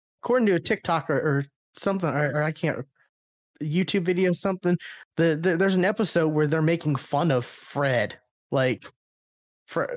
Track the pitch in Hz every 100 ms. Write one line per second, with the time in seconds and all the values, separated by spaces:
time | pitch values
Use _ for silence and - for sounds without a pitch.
0 | _ _ - 254 214 170 165 151 - 165
1 | - 147 156 139 139 _ _ - 196 190
2 | 165 135 147 147 151 156 160 - - _
3 | _ _ _ _ _ - 156 165 190 196
4 | 170 180 185 175 196 185 175 175 - -
5 | - - 165 156 175 165 196 185 180 208
6 | 208 175 160 151 151 160 156 170 151 131
7 | - 143 165 127 120 - - 139 139 123
8 | 107 - _ _ _ 139 131 117 - -
9 | _ _ _ _ _ _ - 170 -